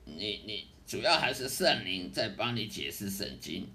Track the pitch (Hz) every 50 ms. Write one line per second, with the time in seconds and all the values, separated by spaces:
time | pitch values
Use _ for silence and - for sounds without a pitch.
0 | - - 76 82 101 107 101 98 98 107 107 95 - - - - - - - 98
1 | 120 156 165 160 - 123 135 127 131 135 - - 180 160 139 - 98 92 92 92
2 | 90 92 - - 113 107 95 - 110 120 120 110 101 110 98 92 76 69 - -
3 | 101 98 98 - 98 - 65 64 - 76 80 92 - -